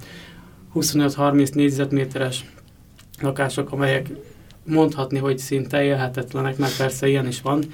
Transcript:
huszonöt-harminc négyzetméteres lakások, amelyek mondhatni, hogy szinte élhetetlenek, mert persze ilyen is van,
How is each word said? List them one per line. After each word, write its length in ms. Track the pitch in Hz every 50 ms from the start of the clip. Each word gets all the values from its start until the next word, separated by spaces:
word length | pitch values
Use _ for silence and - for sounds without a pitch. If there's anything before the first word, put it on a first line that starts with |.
| - - - - - - - - - - - - - - -
huszonöt-harminc 760 | 165 147 - - 151 143 139 143 143 143 143 143 143 139 135
négyzetméteres 960 | - 147 143 143 135 139 139 135 139 139 135 131 - 139 131 127 127 - - - - - - - - - - - - - - - - -
lakások, 520 | - 139 135 143 139 131 131 143 139 - 135
amelyek 380 | 135 139 135 135 135 131 - - - - - - - - - - - -
mondhatni, 540 | 156 156 156 156 151 - - 135 - 139 135
hogy 200 | 135 139 131 135
szinte 440 | - - 139 135 127 - - 143 143
élhetetlenek, 720 | 143 139 131 131 123 127 131 120 - - 135 135 135 135
mert 200 | 139 139 131 -
persze 320 | - 135 131 131 - 139 135
ilyen 180 | 139 139 127
is 140 | 123 120 -
van, 240 | - 135 143 151 147 151